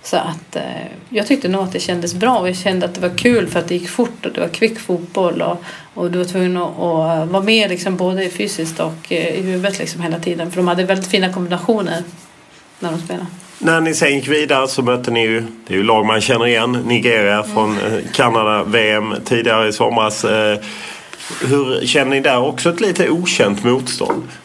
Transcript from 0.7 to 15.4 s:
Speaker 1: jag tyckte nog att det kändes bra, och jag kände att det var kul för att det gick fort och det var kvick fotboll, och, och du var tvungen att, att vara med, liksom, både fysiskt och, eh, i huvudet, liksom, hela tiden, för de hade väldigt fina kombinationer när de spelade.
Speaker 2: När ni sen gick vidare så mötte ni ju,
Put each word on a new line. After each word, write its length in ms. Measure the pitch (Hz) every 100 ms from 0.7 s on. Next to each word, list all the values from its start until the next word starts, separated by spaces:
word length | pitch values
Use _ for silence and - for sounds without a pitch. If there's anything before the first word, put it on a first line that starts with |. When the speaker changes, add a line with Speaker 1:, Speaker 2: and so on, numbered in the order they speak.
| - - - -
Speaker 1:
jag 180 | 214 220
tyckte 200 | 269 180
nog 160 | 190
att 80 | 190
det 80 | 185
kändes 340 | - 175 175
bra, 260 | 175 220 247
och 100 | 185
jag 60 | 180
kände 300 | 202 185 175
att 100 | 180
det 60 |
var 160 | 180 180
kul 300 | 240 240 175
för 120 | 170
att 80 | 170
det 80 | 175
gick 140 | 175
fort 360 | - 240 - 180
och 60 |
det 100 | -
var 60 | 175
kvick 320 | 165 226 226
fotboll, 640 | - 175 175 - 180 170
och, 220 | 165 170 175 - -
och 180 | - 180
du 60 | 180
var 80 | 180
tvungen 320 | 185 180 180
att, 220 | 175 170
att 500 | 175 165 160 165 160
vara 140 | 185
med, 260 | 196 220 202
liksom, 280 | 180 190 185
både 320 | 180 185 185
fysiskt 500 | 180 202 - 160 165
och, 320 | 165 165 -
eh, 280 | 170 165 165
i 20 |
huvudet, 380 | 185 185 190 190
liksom, 220 | 160 165
hela 180 | 170 165
tiden, 320 | 175 175 180
för 60 | 180
de 100 | 180
hade 160 | 175
väldigt 240 | 185 190 185
fina 260 | 208 185
kombinationer 680 | 185 175 175 165 220 180 170 170 - - - - - - -
när 120 | 175
de 100 | 160
spelade. 240 | - 180 180 - - -
Speaker 2:
När 180 | 156 165
ni 120 | 160
sen 220 | 156 156 139
gick 120 | 127
vidare 400 | 143 151 139 135
så 140 | -
mötte 300 | 123 123 123
ni 100 | 117
ju, 220 | 113 113